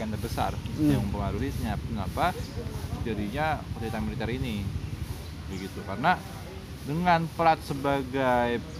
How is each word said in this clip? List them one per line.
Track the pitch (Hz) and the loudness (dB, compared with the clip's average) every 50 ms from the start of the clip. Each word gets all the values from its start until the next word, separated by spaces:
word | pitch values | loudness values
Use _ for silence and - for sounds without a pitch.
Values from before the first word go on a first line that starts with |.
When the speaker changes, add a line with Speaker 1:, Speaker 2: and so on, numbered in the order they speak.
| 113 | -4
Speaker 1:
yang | 107 107 | -2 -4
terbesar | 101 110 117 - - 117 98 - | -2 -4 -2 -2 0 0 0 -2
Speaker 2:
Hmm. | - - - - - 151 147 143 | -4 -4 -4 0 2 4 6 6
Speaker 1:
yang | 127 127 - | 4 4 2
mempengaruhi | - 101 98 - 101 104 131 139 127 | 0 0 0 0 0 0 -2 -2 -2
siapa, | - 123 113 101 95 - - | -2 -2 -2 -2 -2 -2 -4
kenapa | 113 107 95 90 - 127 151 175 - - - - - 110 - - - - - - - - - 117 | -2 -2 -2 -2 0 2 2 2 2 0 -4 -6 -6 -6 -6 -6 -6 -6 -6 -4 -4 -4 -2 -2
jadinya | 110 104 104 101 104 143 156 160 147 - - - - | -2 -2 -2 -2 0 0 2 2 0 0 -2 -4 -6
kudeta | - 117 110 110 110 107 | -4 -4 -2 -2 -2 -2
militer | 107 110 117 110 107 | -2 -2 -2 -2 -2
ini, | 120 131 135 123 110 101 98 98 - - - - - - - - - - - - - - - - | 0 -2 -2 -2 -2 -2 -2 -2 -2 -4 -4 -4 -6 -6 -6 -6 -6 -8 -8 -10 -10 -10 -8 -8
begitu. | 98 92 98 92 - 98 87 92 | -6 -6 -6 -6 -6 -8 -6 -6
Karena | 98 110 135 170 180 - - - - - - - - - - - - - - | -2 2 4 4 4 4 0 -8 -10 -10 -10 -10 -10 -10 -10 -10 -10 -8 -6
dengan | 135 147 165 180 180 170 165 165 151 - - | -4 -2 2 4 6 6 6 4 2 0 4
plat | 165 165 160 - - | 6 6 6 6 4
sebagai | - 151 139 135 143 139 139 131 127 131 135 131 127 123 123 120 120 120 117 - - - - | -4 -4 0 2 2 2 2 2 0 0 2 4 6 6 6 6 4 2 0 -2 -4 -8 -6